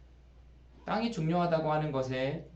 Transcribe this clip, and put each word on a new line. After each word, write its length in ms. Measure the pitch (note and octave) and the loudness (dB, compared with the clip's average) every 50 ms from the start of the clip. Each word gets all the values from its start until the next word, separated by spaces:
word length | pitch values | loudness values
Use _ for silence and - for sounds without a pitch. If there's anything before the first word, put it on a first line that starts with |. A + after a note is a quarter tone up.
| - - - - - - - - - - - - - - - - - | -20 -20 -20 -20 -20 -20 -20 -20 -20 -20 -20 -20 -20 -20 -20 -14 -6
땅이 260 | - F#3 G#3+ A#3 A#3 | -4 -2 -2 -2 -2
중요하다고 640 | - F#3 D#3 D#3+ E3+ F3 F3 E3 E3 D#3+ D#3 D3+ D3+ | -2 0 0 2 2 2 2 2 2 2 2 2 2
하는 180 | D3+ D#3 D3+ | 2 0 0
것에 580 | C#3 C3+ C3 B2+ C3 C3 C3 C#3 D#3 E3+ - - - | 0 -2 -2 0 -2 0 0 -2 -2 -4 -8 -12 -12